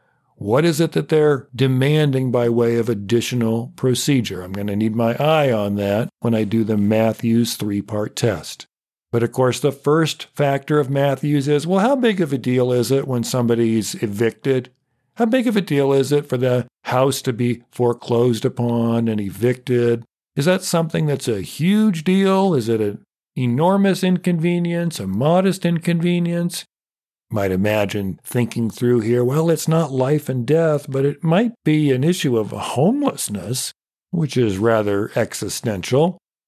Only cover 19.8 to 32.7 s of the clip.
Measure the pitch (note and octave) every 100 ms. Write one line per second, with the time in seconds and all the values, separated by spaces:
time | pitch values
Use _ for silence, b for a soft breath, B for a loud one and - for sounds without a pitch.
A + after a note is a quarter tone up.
19.8 | A#2+ A#2 - _ _ - C#3+ F#3 - E3+
20.8 | E3 E3 D3+ C3+ - G#2 F2+ - D#3+ G#3
21.8 | G#3+ E3 D#3 F#3+ G3 F#3+ G3 D3+ A2 A2+
22.8 | G#2 G#2 _ _ _ - B2 A#2+ E3+ G3
23.8 | G3 F3+ F#3 F3+ F3+ F3 E3+ F3 E3+ E3+
24.8 | E3+ - F#2+ G2 C#3+ F3+ F#3+ F#3+ E3+ E3+
25.8 | E3+ E3+ F3 F3 E3+ E3+ F3 - - _
26.8 | _ _ _ _ - A2 G2 F#2 G#2 G#2+
27.8 | G2+ G#2 G2 E2+ - B2 A#2 - A2+ -
28.8 | B2 B2 G#2+ A#2+ B2 D3 E3 D#3 - D#3+
29.8 | E3 C3+ C3 D3+ D3 C3 A#2+ D#3+ E3 D3
30.8 | C#3 C3+ C#3 C#3+ D#3+ E3+ A#3 A#3 D#3 D#3
31.8 | D3 B2+ D3+ F3+ D3+ A2+ G#2+ G#2+ -